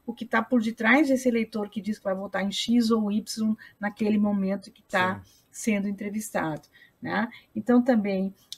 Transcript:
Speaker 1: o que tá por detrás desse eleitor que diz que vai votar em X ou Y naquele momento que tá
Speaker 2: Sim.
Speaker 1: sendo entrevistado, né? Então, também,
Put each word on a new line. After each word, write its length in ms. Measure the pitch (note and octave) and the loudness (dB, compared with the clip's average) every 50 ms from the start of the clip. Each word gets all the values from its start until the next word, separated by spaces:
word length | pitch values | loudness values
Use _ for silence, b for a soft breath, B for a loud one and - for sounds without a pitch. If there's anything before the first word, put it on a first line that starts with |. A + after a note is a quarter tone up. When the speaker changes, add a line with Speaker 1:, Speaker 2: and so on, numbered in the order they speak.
| _ | _
Speaker 1:
o 100 | - A3 | -12 -10
que 120 | - A3+ | -10 -6
tá 160 | - - A3+ | -2 -2 -2
por 180 | A3 - B3+ B3 | 0 2 2 2
detrás 500 | G#3+ A3+ A3 - A3+ A3 B3 D4 D#4 C4+ | 2 0 -2 0 2 4 4 4 4 4
desse 200 | C4+ B3+ - B3+ | 2 2 2 2
eleitor 400 | A#3 A#3 A3 - - G#3+ G#3 G3+ | 2 2 0 -2 -4 -6 -6 -6
que 120 | - G#3+ | -8 -6
diz 180 | F#3 G#3+ G#3+ - | -6 -6 -6 -4
que 60 | - | -4
vai 100 | G3+ F#3+ | -4 -4
votar 280 | F#3+ G3 G3 - F#3+ F#3+ | -4 -4 -6 -4 -4 -4
em 80 | G3+ | -2
X 380 | G3 - - - A#3 A#3+ A#3 A3 | -4 -4 0 2 4 4 4 4
ou 220 | A#3 A3 G#3+ G3+ | 2 2 0 0
Y 440 | G3+ G#3+ G3 - - A3 A3 G#3+ A3 B B B B _ | -2 -2 -4 -4 -6 -2 -2 -2 -2 B B B B _
naquele 380 | G3+ G#3 - - A3 G#3 A3 G#3 | -8 -8 -4 -2 0 2 2 2
momento 540 | - G#2 G2+ - F#2+ F#2+ G2 G2 - - | 2 2 2 0 0 -2 -2 -4 -6 -12
que 100 | - _ | -20 _
tá 380 | _ _ - F#2 F#2 F3+ - G2+ | _ _ -2 0 0 0 -2 -6
Speaker 2:
Sim. 120 | b b b b b _ | b b b b b _
Speaker 1:
sendo 360 | - - - A3+ G#3 G3+ G3 G3+ | -16 -6 -2 -2 0 0 -2 -4
entrevistado, 800 | G3 F#3+ G3+ G#3 G#3 A3 G#3+ - - F#3 D#3+ D#3+ D3+ D3+ - b b b b b b _ | -6 -6 -8 -8 -6 -8 -8 -6 -4 -4 -4 -4 -4 -8 -10 b b b b b b _
né? 300 | - D#3+ F3 G3 A3+ A#3 B B B B - | -8 -4 -2 -2 -4 -4 B B B B -10
Então, 280 | A3 G#3+ - A#3+ B3 A#3+ | -4 0 4 4 4 6
também, 500 | C4+ B3 A3 G3 G3+ G3 F#3+ F#3+ G3 b b b b - | 4 4 2 2 0 0 -2 -2 -4 b b b b -20